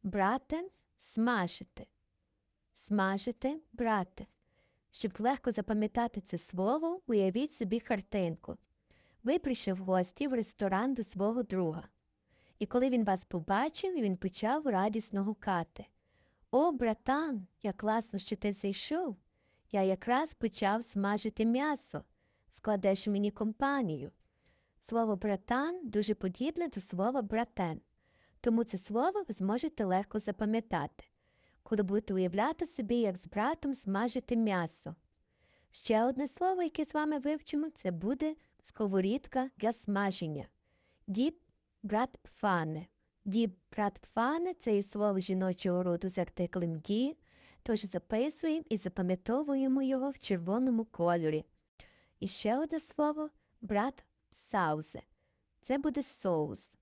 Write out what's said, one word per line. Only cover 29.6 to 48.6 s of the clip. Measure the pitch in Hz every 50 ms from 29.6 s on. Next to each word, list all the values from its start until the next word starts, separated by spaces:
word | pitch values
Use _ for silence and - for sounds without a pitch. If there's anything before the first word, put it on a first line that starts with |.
| - 311 - - 220
легко | 190 185 185 202 - - 214
запам'ятати, | - - 190 - 220 208 220 226 226 226 - 165 139 151 _ _ - _ _ _ _ _ _ _ _ _ _ _ _
коли | - 220 208 208
будете | 185 196 214 214 - 196
уявляти | 185 185 180 170 196 214 285 330 - 359
собі, | 311 - - 247 196 233
як | 240 233 202 185
з | 180 -
братом | - - 208 208 208 220 - - 285 269
смажити | - - 196 196 196 226 247 220 262 - - 247
м'ясо. | 226 226 214 196 180 170 160 - - - 156 160 _ _ _ _ _ _ _ _ _ _ _ _ _ _ _
Ще | _ - - - 226 214 226
одне | 247 269 254 285 269
слово, | - - 359 370 381 370 349
яке | 320 330 - 311
з | - -
вами | 302 302 302 302 294
вивчимо, | 254 294 302 302 - - - 294 302 320
це | - - - 185
буде | 175 165 175 202 277 269 302 311 311 - _ _ _ _ _
сковорідка | - - - 220 202 190 190 185 196 226 277 - - - 262 254 269 _
для | - - 220 240
смаження. | - - - 202 196 202 196 185 - 180 156 151 147 - - _ _ _ _ _ _ _ _ _ _ _
Діп | - 190 202 254 311 330 _ _ _ _ _ _ _ _ _ -
братпфане. | 202 208 208 247 262 - - _ - - - - 208 185 175 160 156 156 156 180 - _ _ _ _ _ _ _
Діп | 202 190 226 233 214 180 _ _ _ -
братпфане — | - 208 202 196 - - - _ - 226 254 302 330 349 370 359 _
це | - 240 214
є | 202 202
слово | - - 208 208 208 196 190
жіночого | 185 - 190 185 185 185 180 185 - 185 175 180 180
роду | 180 170 170 - 190
з | 180 -
артиклем | 175 - - - 180 175 - 185 175 170 165 160
ді, | 156 - 202 220 254 277 320 _ _ _ _ - - - - _ _
тож | - 226 208 -
записуємо | 190 - 175 - _ - 220 247 302 302 - - 330 311 320